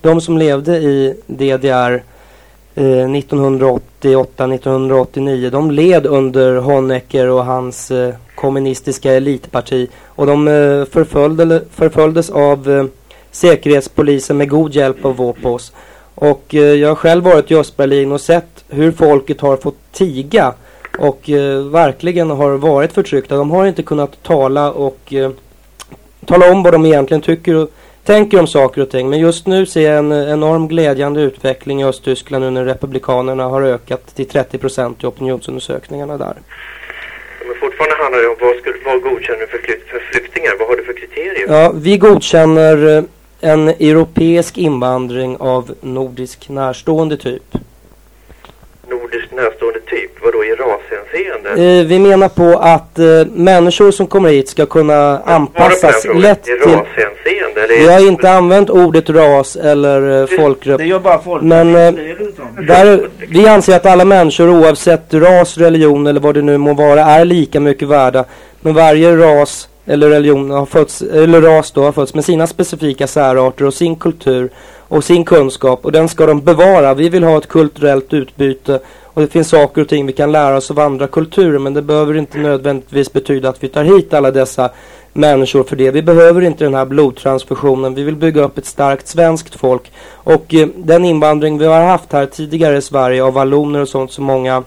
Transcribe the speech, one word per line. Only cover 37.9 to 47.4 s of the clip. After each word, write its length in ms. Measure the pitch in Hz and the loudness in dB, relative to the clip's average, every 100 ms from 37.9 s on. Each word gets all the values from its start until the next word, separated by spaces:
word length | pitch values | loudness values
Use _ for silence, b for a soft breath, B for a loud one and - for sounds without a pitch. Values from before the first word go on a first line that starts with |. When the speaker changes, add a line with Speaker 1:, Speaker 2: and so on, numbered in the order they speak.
| 151 | -4
Speaker 2:
handlar 180 | 143 127 | -4 -2
det 60 | 117 | -2
om 80 | 113 | -2
vad 160 | 123 123 | -2 -2
skulle, 180 | - 123 | -6 -10
vad 180 | 135 127 | -4 -4
godkänner 380 | 127 123 - 113 | -4 -8 -8 -10
du 60 | 110 | -10
för 120 | 117 | -12
kly-, 220 | - 113 - | -10 -12 -10
för 80 | 123 | -14
flyktingar? 540 | - - - - 139 101 | -8 -10 -8 -8 -6 -6
Vad 100 | 113 | -4
har 80 | 120 | -4
du 80 | |
för 80 | - | -6
kriterier? 540 | - - - 185 - 98 | -14 -14 -12 -10 -8 0
Speaker 1:
Ja, 240 | 151 165 | 2 2
vi 220 | 165 156 202 | 0 -2 4
godkänner, 1000 | 208 190 - 170 160 160 156 156 156 151 | 4 4 2 2 4 4 4 4 2 2
eh, 80 | 156 _ _ _ | -2 _ _ _
en 280 | 160 156 156 | -2 0 0
europeisk 880 | 160 151 156 160 - 165 170 165 - | 0 2 2 0 -2 0 0 -2 -4
invandring 800 | 165 135 127 127 127 123 131 127 | -4 -2 -4 -4 -6 -8 -8 -6
av 340 | 131 127 123 139 | -4 -4 -6 -14
nordisk 680 | 139 131 131 123 127 - - | -12 -8 -8 -10 -16 -16 -14
närstående 680 | 139 135 127 - 160 160 151 | -8 -8 -8 -4 -2 -2 -6
typ. 260 | 131 127 | -8 -10